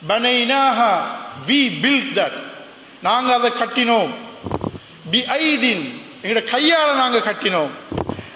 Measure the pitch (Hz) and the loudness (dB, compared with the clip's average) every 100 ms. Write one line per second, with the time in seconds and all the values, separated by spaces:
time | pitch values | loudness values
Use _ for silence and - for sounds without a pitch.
0 | 156 214 247 247 240 269 269 226 233 180 | 0 0 2 2 2 2 4 4 2 2
1 | 156 - - - - 285 254 156 220 277 | -2 -8 -12 -12 0 2 2 0 2 2
2 | 196 202 156 - - - - - - - | 0 0 -2 -2 -12 -16 -18 -20 -20 -4
3 | 185 233 254 247 240 233 233 240 240 226 | 0 2 4 2 2 0 -2 0 4 4
4 | 160 120 - - - - - - - - | 2 -4 -14 -14 -6 -4 -6 -10 -18 -18
5 | 156 202 247 262 320 285 247 196 135 120 | -2 -2 0 0 2 2 2 0 -4 -10
6 | - - 190 226 226 247 302 330 302 269 | -16 -12 -2 -2 0 0 2 4 2 2
7 | 254 233 214 202 202 180 147 127 - - | 2 2 0 -2 -2 0 -2 -6 -8 -6
8 | - - - | -4 -8 -12